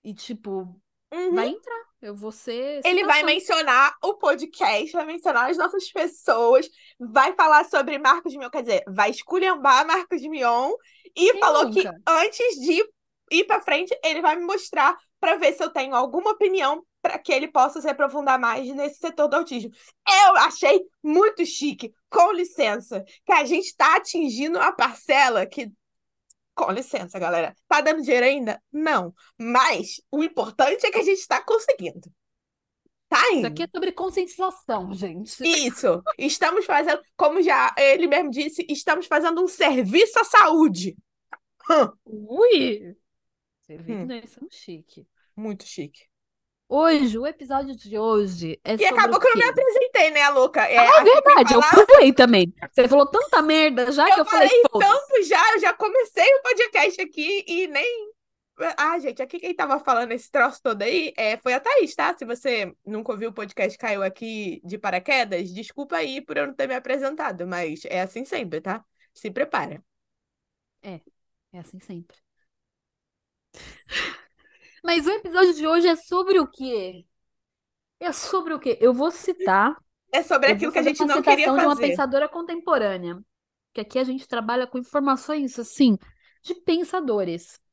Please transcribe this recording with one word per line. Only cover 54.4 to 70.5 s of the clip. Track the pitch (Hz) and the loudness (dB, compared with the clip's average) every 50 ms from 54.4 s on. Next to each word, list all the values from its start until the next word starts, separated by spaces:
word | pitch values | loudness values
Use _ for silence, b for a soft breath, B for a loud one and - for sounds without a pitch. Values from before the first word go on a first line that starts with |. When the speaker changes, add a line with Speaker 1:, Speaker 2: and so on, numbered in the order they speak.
| - 392 | 6 6
Speaker 2:
falei | 494 480 480 - | 8 6 6 6
Speaker 1:
"Foda-se." | - 427 392 403 440 554 571 - 571 | 4 2 4 4 4 2 2 0 0
Speaker 2:
tanto | 480 381 | 0 2
já, | 294 370 320 359 440 440 | 2 2 4 4 4 2
eu | 403 | 2
já | 330 359 359 | 0 0 -2
comecei | - - 427 392 523 480 - - 403 359 494 554 | -2 -4 -2 0 0 -2 0 0 2 4 4 4
o | 539 | 4
podcast | 554 494 494 381 466 440 - - 571 403 - - | 2 -2 0 0 0 0 2 0 0 0 -2 -4
aqui | 381 302 _ 320 302 320 403 403 - | -10 -10 _ -8 -6 -4 -4 -6 -6
e | - 339 339 370 | -6 -6 -6 -6
nem, | 311 294 277 320 480 480 453 427 427 440 _ _ _ _ _ _ _ _ - 311 330 - | -4 -4 -4 -4 -4 -6 -8 -12 -16 -18 _ _ _ _ _ _ _ _ -8 -8 -8 -4
ah, | - 285 311 339 349 | -2 -2 -2 -2 -4
gente, | 277 277 240 - | -6 -8 -8 -8
aqui | 269 269 - 349 | -10 -10 -10 -12
quem | 330 359 349 | -10 -10 -6
tava | - 311 285 269 294 | -6 -2 -2 -2 -4
falando | 294 - 247 233 240 233 | 0 0 0 0 0 -4
esse | 233 247 - - | -8 -10 -12 -6
troço | - 285 240 277 - - | -2 0 0 0 -2 -4
todo | _ 254 220 202 | _ -6 -4 -4
aí, | 202 233 233 359 320 294 - | -4 -2 -2 -2 -4 -6 -6
é... | - 220 214 220 | -4 -4 -4 -4
foi | 226 _ 254 254 | -4 _ -4 -4
a | 269 | -2
Thaís, | 285 453 554 554 381 - - | -2 0 0 0 0 0 -4
tá? | - - 339 349 | -4 -4 -4 -4
Se | - 269 | -6 -10
você | 226 240 247 - 269 240 220 202 180 - _ _ | -12 -12 -8 -6 -4 -4 -4 -6 -8 -12 _ _
nunca | 196 214 214 220 - | -12 -12 -10 -8 -8
ouviu | 220 202 220 226 | -8 -8 -8 -10
o | 202 | -10
podcast, | - 214 202 - - 196 214 214 | -12 -14 -14 -6 -6 -6 -6 -6
caiu | _ - 226 208 202 196 | _ -8 -6 -4 -4 -4
aqui | 190 190 _ 233 233 226 214 208 185 165 - _ | -6 -8 _ -14 -12 -10 -10 -10 -10 -12 -12 _
de | 175 190 | -16 -16
paraquedas, | 208 208 202 180 180 180 - 277 262 240 208 196 175 175 180 180 | -8 -8 -6 -6 -4 -2 -2 -2 -2 -2 -2 -4 -8 -8 -8 -12
desculpa | 202 226 - - - 285 285 339 | -14 -16 -16 -14 -14 -12 -8 -6
aí | 330 320 277 262 269 | -6 -6 -6 -8 -12
por | 277 _ 302 | -12 _ -6
eu | - 285 | -6 -6
não | 277 269 | -6 -6
ter | - 277 | -8 -6
me | 262 262 | -6 -6
apresentado, | 254 254 254 254 285 269 269 302 311 302 262 190 175 175 | -8 -6 -6 -6 -4 -4 -8 -8 -6 -8 -8 -8 -10 -10
mas | 185 180 175 175 160 151 165 - | -10 -8 -8 -8 -8 -10 -12 -12
é | - - 180 | -8 -6 -6
assim | 185 190 - 226 262 | -6 -6 -8 -14 -12
sempre, | - - 330 247 175 156 156 | -10 -10 -10 -10 -8 -10 -10
tá? | 160 190 190 226 _ _ _ _ _ _ _ | -8 -8 -10 -10 _ _ _ _ _ _ _
Se | - - 214 | -14 -14 -12
prepara. | 185 - - - - - 151 - 147 156 _ _ _ _ _ _ _ _ _ _ _ _ _ _ | -6 -6 -6 -4 -4 -6 -6 -8 -12 -18 _ _ _ _ _ _ _ _ _ _ _ _ _ _